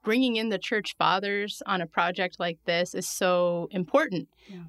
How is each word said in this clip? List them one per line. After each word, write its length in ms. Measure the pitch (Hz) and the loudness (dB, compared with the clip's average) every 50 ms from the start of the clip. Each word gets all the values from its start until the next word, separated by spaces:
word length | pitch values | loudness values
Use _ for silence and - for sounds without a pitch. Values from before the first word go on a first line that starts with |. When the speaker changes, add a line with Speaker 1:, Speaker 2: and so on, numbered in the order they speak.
Speaker 1:
bringing 320 | - 214 220 254 262 254 226 | -2 0 2 2 4 2 2
in 140 | 220 220 226 | 0 0 0
the 100 | 202 180 | -2 -2
church 380 | - - 233 214 202 - - - | -2 -2 -2 -2 -2 -2 -2 0
fathers 640 | 165 160 175 190 196 202 202 202 202 208 - - - | 2 2 2 2 0 -2 -2 -4 -4 -6 -8 -8 -4
on 160 | - 196 180 | -2 -2 -2
a 60 | 170 | -2
project 540 | 165 - - 175 175 180 202 185 180 - - | -2 0 0 0 0 0 -2 -4 -4 -4 -4
like 180 | 180 175 160 - _ | -4 -4 -4 -4 _
this 260 | - 170 170 180 180 | 0 2 2 0 0
is 140 | - 185 180 - | -4 -6 -6 -6
so 600 | - - 196 180 180 180 180 175 175 170 170 - | -2 0 2 4 4 4 4 2 2 0 -4 -4
important, 560 | - 185 175 - - 277 320 - 190 165 - - _ _ - - | -4 -4 0 2 4 4 4 2 -2 -4 -6 -8 _ _ -20 -18
Speaker 2:
Yeah. 140 | 190 180 170 | -16 -16 -8